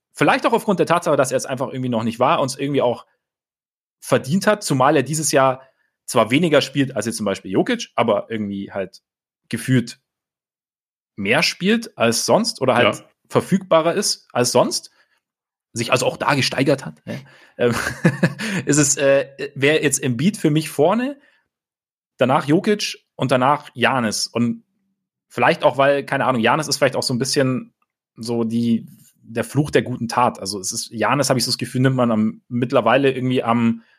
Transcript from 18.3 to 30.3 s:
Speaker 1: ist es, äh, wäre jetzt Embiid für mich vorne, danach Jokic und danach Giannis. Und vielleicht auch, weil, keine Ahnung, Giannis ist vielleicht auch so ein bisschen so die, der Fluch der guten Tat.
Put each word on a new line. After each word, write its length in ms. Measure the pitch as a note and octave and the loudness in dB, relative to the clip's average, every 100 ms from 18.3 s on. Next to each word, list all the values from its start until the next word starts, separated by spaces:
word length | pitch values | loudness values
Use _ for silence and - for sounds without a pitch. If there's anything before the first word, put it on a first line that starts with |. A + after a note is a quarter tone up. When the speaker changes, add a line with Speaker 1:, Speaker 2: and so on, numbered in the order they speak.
| - A3 F#3+ C3 | -2 -6 -4 0
Speaker 1:
ist 120 | D3 | 2
es, 200 | C#3+ - | 2 2
äh, 320 | C#3 C#3 - - - - | 2 2 0 -8 -12 -2
wäre 260 | C#3 D#3 | 2 2
jetzt 220 | F3 - | 0 -2
Embiid 320 | C#3+ A#2 F3 G3 | -2 0 0 0
für 140 | D#3+ | 0
mich 200 | D3+ D#3 | 0 -2
vorne, 480 | - D#3+ A3+ B3+ C#4+ _ _ _ _ _ _ _ _ _ - | 0 2 2 -2 -8 _ _ _ _ _ _ _ _ _ -2
danach 280 | B2 D3 C#3 | 2 2 2
Jokic 520 | D#3+ G#3+ G#3 - - _ - | 2 2 -2 -4 -10 _ -6
und 160 | C3 | 0
danach 400 | C3 C3 C#3+ - | 2 2 0 -4
Giannis. 540 | B2 A#2 C3 A2+ G2 - | -2 0 2 -2 -2 -4
Und 380 | A#2 A#2+ A#2 _ _ _ _ _ _ _ | -2 -2 -4 _ _ _ _ _ _ _
vielleicht 340 | - B2 E3+ | 0 2 2
auch, 140 | D3+ A#2+ | 0 2
weil, 280 | C#3 C#3+ - | 2 2 -2
keine 200 | C3+ B2 | -2 0
Ahnung, 160 | B2+ | 2
Giannis 260 | A2+ D3+ D3+ | 2 2 -2
ist 120 | - | 0
vielleicht 180 | C#3 C3 | 0 0
auch 60 | |
so 100 | - | -2
ein 60 | A#2+ | -2
bisschen 540 | C3+ D3 C3 B2+ - _ _ _ _ - | -2 0 0 -2 -8 _ _ _ _ -12
so 260 | A2+ A#2 | -6 -4
die, 420 | A2+ A#2 A#2 A2+ - - _ _ | -2 0 0 0 -4 -20 _ _
der 300 | - A2+ - | -10 -8 -4
Fluch 260 | C3+ D3 | -2 0
der 120 | C#3+ | 0
guten 260 | A#2+ B2 A#2 | 0 -4 -4
Tat. 300 | B2 A#2+ | 0 0